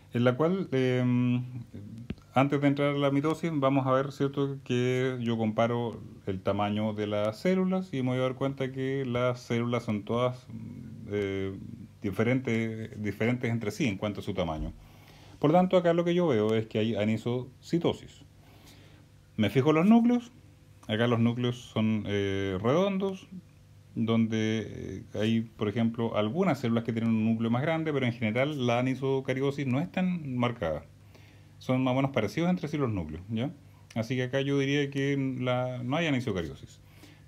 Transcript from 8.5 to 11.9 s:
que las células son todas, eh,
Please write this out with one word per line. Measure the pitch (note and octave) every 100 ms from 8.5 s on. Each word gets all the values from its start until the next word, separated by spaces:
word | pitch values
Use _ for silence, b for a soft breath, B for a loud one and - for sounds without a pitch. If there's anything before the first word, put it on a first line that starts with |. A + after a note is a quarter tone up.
| C#3 C3
que | C3 C3 C3+ C3
las | A#2+ B2 B2
células | - A#2 A#2+ A#2+
son | A2+ G#2
todas, | G2+ A#2 B2 B2 - A2+ A2 G2 - - -
eh, | G#2 G2 G2 G2 G2 - A#2 -